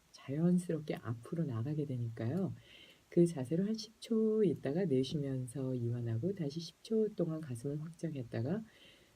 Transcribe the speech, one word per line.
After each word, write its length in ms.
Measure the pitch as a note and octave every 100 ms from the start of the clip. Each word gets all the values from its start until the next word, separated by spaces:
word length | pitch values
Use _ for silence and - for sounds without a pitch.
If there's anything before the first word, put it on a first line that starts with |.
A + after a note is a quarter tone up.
| _
자연스럽게 840 | - - D3 F3 F3+ F3 D#3+ D#3 -
앞으로 480 | - A#2+ - E3 C#3+
나가게 400 | A2+ B2+ D3+ C#3
되니까요. 680 | B2 A#2 A2+ A2+ F3 E3 - - - - - -
그 160 | F3 E3+
자세로 380 | D3+ B2+ E3 G3+
한 80 | A3
십 240 | - -
초 420 | - A3 A3 A3
있다가 420 | G3 C3+ C3+ D#3 F#3+
내쉬면서 880 | C3 C3 D3+ C#3 C3 B2+ C#3+ C3 B2+
이완하고 600 | A#2 A#2+ A#2 A2+ E3+ F#3+
다시 240 | C#3+ E3+
십 240 | E3 -
초 300 | - A3 G#3+ -
동안 260 | D#3+ D#3+
가슴을 400 | D#3 A#2 C#3+ D3
확장했다가 840 | D#3+ - D#3+ C#3 A2+ A#2 B2 G#3 A3 - - - -